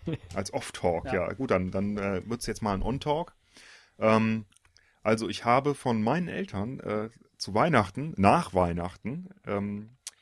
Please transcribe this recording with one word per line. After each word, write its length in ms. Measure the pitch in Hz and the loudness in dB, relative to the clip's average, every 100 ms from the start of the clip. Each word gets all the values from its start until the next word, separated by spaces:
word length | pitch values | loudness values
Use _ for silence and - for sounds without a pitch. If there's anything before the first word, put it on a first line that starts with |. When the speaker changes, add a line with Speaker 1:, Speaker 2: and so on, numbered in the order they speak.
| - | -8
Speaker 1:
<laughs> 280 | 156 - | -8 -8
Speaker 2:
Als 180 | - 98 | -8 -4
Off-Talk, 540 | 139 - - 92 82 - | -6 -6 -2 0 0 -2
Speaker 1:
Ja. 80 | |
Speaker 2:
ja. 180 | 92 87 | -2 -2
Gut, 180 | 95 131 | -4 0
dann, 200 | 95 92 | 2 2
dann, 260 | 95 101 104 | -2 -2 -2
äh, 240 | 98 95 98 | -2 -2 -4
wird's 160 | 120 - | -6 -6
jetzt 140 | 107 | -4
mal 120 | 107 | -2
ein 80 | 95 | 0
On-Talk. 520 | 107 135 151 151 175 _ _ - - - _ - | 0 -2 -2 -2 -4 _ _ -20 -20 -20 _ 0
Ähm, 460 | 110 110 110 110 104 _ _ _ _ _ | 4 4 4 -2 -6 _ _ _ _ _
also 280 | 107 110 101 | 0 2 0
ich 160 | 101 117 | -2 2
habe 280 | 127 143 | 4 2
von 280 | 135 131 113 | -2 0 0
meinen 260 | 110 160 170 | 2 0 -2
Eltern, 500 | - 196 98 110 135 | -6 -6 -6 -6 -6
äh, 280 | - 107 113 - _ - | -4 -4 -6 -12 _ -12
zu 160 | - | -2
Weihnachten, 580 | 101 160 131 95 - 156 120 | 2 4 4 2 -4 -6 4
nach 340 | 98 127 - | 6 6 4
Weihnachten, 800 | 92 87 85 87 - 104 160 185 - - | 2 2 0 -6 -8 -8 -8 -12 -14 -4
ähm, 500 | 101 101 104 110 127 - _ | -4 -2 -6 -12 _ -18 _